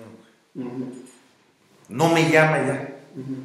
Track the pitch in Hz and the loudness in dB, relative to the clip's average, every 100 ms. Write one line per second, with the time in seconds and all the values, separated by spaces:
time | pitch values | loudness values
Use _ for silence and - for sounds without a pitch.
0 | 110 - _ _ _ 135 120 127 123 - | -18 -20 _ _ _ -14 -10 -10 -10 -12
1 | - - _ _ _ _ _ _ - 117 | -20 -20 _ _ _ _ _ _ -14 0
2 | 165 165 156 156 156 143 127 131 - - | 2 4 4 4 4 2 0 -4 -8 -14
3 | - - 127 131 | -18 -16 -10 -10